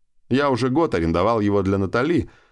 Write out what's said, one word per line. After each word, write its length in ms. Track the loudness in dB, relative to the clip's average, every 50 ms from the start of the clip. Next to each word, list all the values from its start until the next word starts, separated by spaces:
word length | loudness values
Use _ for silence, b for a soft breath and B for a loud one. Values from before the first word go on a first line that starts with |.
| _ _ _ _ _ -2
Я 200 | 0 0 2 0
уже 200 | 0 0 -2 -2
год 260 | 0 0 0 0 0
арендовал 460 | -2 0 0 0 2 2 2 0 0
его 200 | 0 0 2 0
для 160 | 0 0 0 0
Натали, 520 | -2 -2 -2 -2 0 0 0 -2 -2 B B B B B